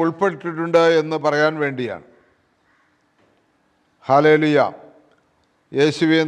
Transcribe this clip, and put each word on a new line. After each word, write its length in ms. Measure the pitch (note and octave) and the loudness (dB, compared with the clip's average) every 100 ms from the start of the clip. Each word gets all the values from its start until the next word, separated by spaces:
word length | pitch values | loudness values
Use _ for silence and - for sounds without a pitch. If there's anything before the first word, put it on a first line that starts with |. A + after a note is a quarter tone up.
ഉൾപ്പെട്ടിട്ടുണ്ട് 800 | E3 E3 G3 D#3 E3+ D#3+ E3+ E3 E3 E3 | -2 -2 -4 -4 -10 -8 0 2 2 2
എന്ന് 160 | D#3 D#3+ | -2 -4
പറയാൻ 300 | D3 D3 D3+ D#3 | -2 0 0 -2
വേണ്ടിയാണ്. 440 | C#3+ C3 A#2+ F2 - _ _ _ _ _ _ _ _ _ _ _ _ _ _ _ _ _ _ _ - | -6 -6 -8 -10 -16 _ _ _ _ _ _ _ _ _ _ _ _ _ _ _ _ _ _ _ 0
ഹല്ലേലൂയ. 520 | C#3 D3+ D#3 D#3 D3 G#2 - - _ _ _ _ _ _ _ _ C3 | 4 4 4 2 2 0 -4 -20 _ _ _ _ _ _ _ _ -2
യേശുവേ 420 | D3+ D3 D#3+ D#3+ | -2 0 0 0